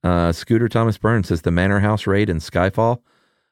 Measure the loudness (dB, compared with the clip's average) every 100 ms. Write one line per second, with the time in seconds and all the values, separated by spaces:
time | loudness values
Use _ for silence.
0 | 0 0 0 -2 0 0 0 0 0 0
1 | 0 0 0 -2 0 0 2 2 0 0
2 | 0 0 0 -2 -4 0 0 2 0 -2
3 | _ _ _ _ _